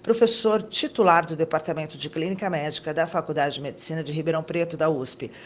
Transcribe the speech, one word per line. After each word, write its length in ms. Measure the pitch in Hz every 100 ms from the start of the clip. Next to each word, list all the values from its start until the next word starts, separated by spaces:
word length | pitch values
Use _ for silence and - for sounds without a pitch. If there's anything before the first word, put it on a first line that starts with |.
professor 580 | - 226 226 - 226 214
titular 640 | 214 - 302 - 196 165 160
do 100 | 156
Departamento 600 | 160 160 - 156 156 143
de 120 | 147
Clínica 400 | - 160 190 202
Médica 440 | 170 151 156 -
da 140 | 156 165
Faculdade 480 | 170 156 156 143 135
de 60 |
Medicina 420 | 139 - - 160
de 80 | 147
Ribeirão 320 | 151 160 160
Preto, 320 | 160 170 170 160
da 140 | 156
usp, 420 | 151 131 - 117 -